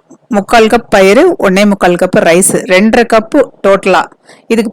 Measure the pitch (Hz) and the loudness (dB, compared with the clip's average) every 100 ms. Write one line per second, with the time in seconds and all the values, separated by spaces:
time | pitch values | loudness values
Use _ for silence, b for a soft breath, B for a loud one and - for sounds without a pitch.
0 | _ - - 208 190 233 220 220 - 202 | _ -20 -6 -6 0 0 2 0 0 0
1 | 190 233 359 - 196 185 208 202 180 175 | 2 4 2 0 -2 0 0 0 -2 0
2 | 185 214 185 175 - 180 - 185 220 240 | -2 0 2 0 0 -4 -2 0 0 0
3 | 226 226 220 294 - _ 196 196 190 175 | 0 -2 0 -2 -2 _ -2 0 0 -2
4 | - _ b b b 226 214 | -2 _ b b b -4 0